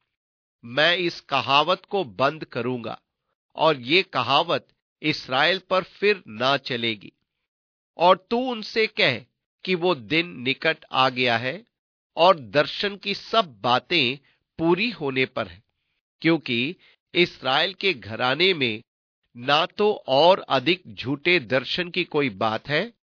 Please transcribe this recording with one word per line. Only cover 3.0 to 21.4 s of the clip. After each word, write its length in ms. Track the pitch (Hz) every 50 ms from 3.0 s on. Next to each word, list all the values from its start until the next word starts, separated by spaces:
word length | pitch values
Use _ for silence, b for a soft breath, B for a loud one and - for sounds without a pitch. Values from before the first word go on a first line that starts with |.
| _ _ _ _ _ _ _ _ _ _ _
और 240 | - 143 160 156 135
ये 220 | 117 120 156 185 185
कहावत 680 | - - 139 120 113 135 147 170 170 160 123 - _ _ _ _ _ _ _ -
इसराइल 560 | 151 151 - - - 165 135 151 165 185 190
पर 240 | - _ 190 185 185
फिर 400 | - - - 196 202 208 - - -
ना 280 | 110 107 123 131 139
चलेगी।" 560 | 139 - - 135 117 117 117 110 101 85 - - _ _ _ _ _ _ _ _ _ _ _ _ _ _ _ _
और 300 | - 165 180 190 180 - _
तू 200 | 233 240 254 262
उनसे 360 | 240 220 208 - - 233 214
कह 320 | 208 - - 202 156 127 104 - _ _ _ _ _ _ _ _
कि 100 | 180 185
वो 200 | 170 165 185 175
दिन 460 | 135 113 98 143 160 170 175 175 -
निकट 440 | 120 127 135 - - 160 156 - - _ -
आ 160 | 135 131 135
गया 300 | 127 123 127 123 117 113
है 260 | 120 131 147 196 233 _ _ _ _ _ _ _ _ _ _
और 220 | - 165 185 190 160
दर्शन 580 | 127 104 95 143 151 139 - - - 202 202
की 180 | 190 - 202 196
सब 460 | - - - - 226 214 165 120 98
बातें 580 | 98 127 123 127 - _ 180 170 135 117 131 147 _ _ _ _ _ _ _ -
पूरी 320 | 165 165 175 170 214 247
होने 360 | 202 160 156 139 131 131 131
पर 220 | 127 - 123 113 95
है, 140 | 85 98 _ _ _ _ _ _ _ _ _ _ _ _
क्योंकि 560 | - 160 165 156 - - 123 117 123 143 190 b b b b b _ _ -
इस्राएल 600 | 151 175 170 - - - 131 131 147 165 190 185
के 200 | - - 196 175
घराने 600 | 123 98 98 110 110 123 127 131 147 180 190 185
में 280 | 156 135 120 107 110 - _ _ _ _ _ _ _ _ _ _
ना 300 | 120 120 135 143 156 175
तो 380 | 185 - - 208 214 208 - - -
और 320 | 131 139 156 170 196 196
अधिक 420 | - - 135 135 127 143 - - _
झूठे 540 | 123 104 90 104 120 143 143 - 175 180 175